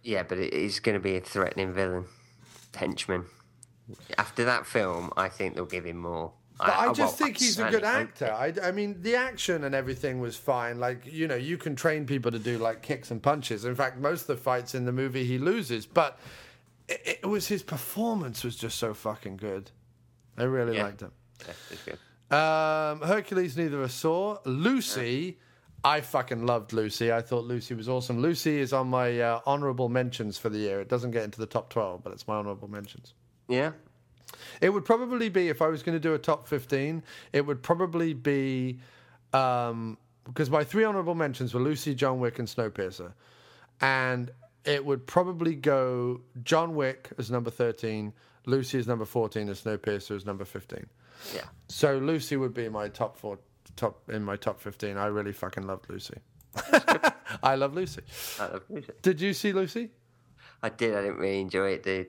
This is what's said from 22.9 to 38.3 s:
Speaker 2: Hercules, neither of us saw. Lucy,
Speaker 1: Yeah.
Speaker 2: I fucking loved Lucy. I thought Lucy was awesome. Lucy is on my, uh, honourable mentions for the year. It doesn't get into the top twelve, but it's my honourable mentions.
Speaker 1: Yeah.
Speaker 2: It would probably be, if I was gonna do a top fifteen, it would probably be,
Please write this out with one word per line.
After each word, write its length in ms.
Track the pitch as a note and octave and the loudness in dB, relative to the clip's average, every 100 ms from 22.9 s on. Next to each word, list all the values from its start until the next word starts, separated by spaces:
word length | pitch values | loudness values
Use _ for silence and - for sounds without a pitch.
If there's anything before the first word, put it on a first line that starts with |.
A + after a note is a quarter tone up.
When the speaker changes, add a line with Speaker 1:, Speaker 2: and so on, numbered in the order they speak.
| D3+ | -2
Speaker 2:
Hercules, 540 | D#3 G#3+ G#3 F#3 F3+ C3 | 2 2 2 0 0 0
neither 220 | E3 C#3+ | 0 0
of 60 | |
us 100 | C3 | -2
saw. 440 | B2 D#3+ E3+ G3+ G#3 C3+ | 0 2 2 0 -2 -2
Lucy, 880 | C3 G3 C4+ - - A#2+ C3 F3+ - | 2 4 2 0 -2 -2 -2 -4 -8
Speaker 1:
Yeah. 520 | _ _ - - C#3 | _ _ -20 2 4
Speaker 2:
I 100 | D3+ | 4
fucking 460 | C3 C#3 B2 A#2 A#2 | 2 0 0 0 2
loved 260 | A#2+ G2+ | 2 2
Lucy. 400 | A2+ G#2+ - A#2 | 0 0 2 2
I 80 | A#2 | 2
thought 240 | A#2 B2 | 2 -2
Lucy 300 | A#2 B2 - | 0 -6 -4
was 140 | A#2 A2 | -8 -2
awesome. 320 | B2+ B2+ A#2 | -2 0 0
Lucy 380 | D3+ E3+ D#3+ D3 | 2 2 2 2
is 120 | C3 | 2
on 160 | C3+ B2+ | 2 2
my, 320 | B2+ B2 A#2+ | 2 2 2
uh, 200 | A#2 A#2 C#3 | 2 2 2
honourable 420 | C#3+ C#3+ B2+ B2 | 2 2 0 2
mentions 480 | B2+ B2+ A#2+ G#2+ G2 | 2 0 -2 -6 -2
for 100 | A2+ | -2
the 100 | G#2 | 0
year. 220 | G#2 G2 | 0 0
It 80 | G2 | 0
doesn't 220 | B2 B2 | -2 0
get 140 | A#2 | -2
into 140 | G#2+ G#2+ | -2 -6
the 60 | A2 | -2
top 220 | A#2 - | -2 -2
twelve, 340 | A#2 G2+ F2+ | -2 -2 -4
but 100 | - | -10
it's 140 | G#2 - | -12 -4
my 100 | G#2+ | -4
honourable 320 | G#2 G2+ G#2 | -4 -8 -10
mentions. 440 | G#2 G2+ - - _ _ _ - | -12 -12 -18 -20 _ _ _ 0
Speaker 1:
Yeah. 240 | B2+ D3+ D#3 - _ _ _ - - - - | 0 0 -4 -20 _ _ _ -20 -18 -18 2
Speaker 2:
It 80 | F3+ | 2
would 160 | G3+ - | 4 4
probably 420 | A3+ B3 B3 A3+ | 2 4 0 2
be, 200 | F#3 F3 | 2 2
if 100 | C3+ | 2
I 80 | D#3+ | 2
was 140 | D#3 | 2
gonna 180 | D3 E3 | -2 0
do 140 | D#3+ | 2
a 40 | D#3 | 0
top 300 | - D3+ - | 2 0 0
fifteen, 540 | C#3+ - C3+ C#3+ D#3+ - - - | -4 0 0 0 -4 -8 -18 0
it 100 | C#3+ | 0
would 180 | C#3+ C3 | 2 -2
probably 520 | - E3+ F3+ E3+ E3 | 2 2 2 2 0
be, 640 | C#3 C3 | 0 2